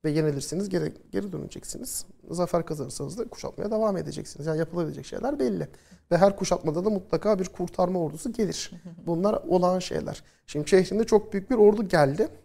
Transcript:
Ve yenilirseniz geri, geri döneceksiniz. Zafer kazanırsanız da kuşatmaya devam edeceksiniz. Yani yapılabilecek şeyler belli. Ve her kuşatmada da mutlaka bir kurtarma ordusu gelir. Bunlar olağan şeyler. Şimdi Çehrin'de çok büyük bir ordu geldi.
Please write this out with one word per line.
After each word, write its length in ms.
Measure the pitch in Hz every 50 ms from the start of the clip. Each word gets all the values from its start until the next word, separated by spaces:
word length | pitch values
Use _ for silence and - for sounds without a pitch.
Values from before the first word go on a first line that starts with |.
| -
Ve 60 | 156
yenilirseniz 580 | 147 160 156 156 143 139 143 - 151 175 202 202
geri, 240 | 185 175 156 156 - - - _
geri 200 | - 190 196 202
döneceksiniz. 720 | 180 151 - - - - - - - - - - - - - - - _ - -
Zafer 360 | - 170 180 170 - 170 165
kazanırsanız 520 | - 160 147 135 135 131 - 143 139 160 226
da 100 | - -
kuşatmaya 420 | - - - 139 - - - 208
devam 260 | 220 214 220 214 196
edeceksiniz. 500 | 175 156 147 147 151 - - - - 147
Yani 120 | 160 160 156
yapılabilecek 480 | 165 160 - 175 170 151 147 143 135
şeyler 320 | - - - - 254 294 294
belli. 300 | 262 247 202 170 151 - - - _ _ - - _ _
Ve 60 | 170
her 200 | 165 190 202 196
kuşatmada 480 | - 196 - 175 - - 160 151 170 180
da 60 | 220
mutlaka 480 | 214 190 - - - 160 - 202 220 185
bir 60 | 185 180
kurtarma 520 | - - 180 175 - - 185 175 185 180
ordusu 320 | 170 151 151 160 - 240
gelir. 380 | 226 - 220 170 165 - - - - 170 - 175 170 170 -
Bunlar 280 | - 170 165 185 202 214 - - -
olağan 300 | 180 185 180 180 185 185
şeyler. 440 | 175 - - 156 151 - - - - _ _ _ _
Şimdi 200 | - - 147 151
Çehrin'de 380 | - - 185 185 180 185 214 226
çok 280 | - 220 208 208 -
büyük 180 | - 196 190 -
bir 40 | 262
ordu 340 | 226 208 208 208 214 226 185
geldi. 400 | - 165 147 135 139 175 214 320 - - _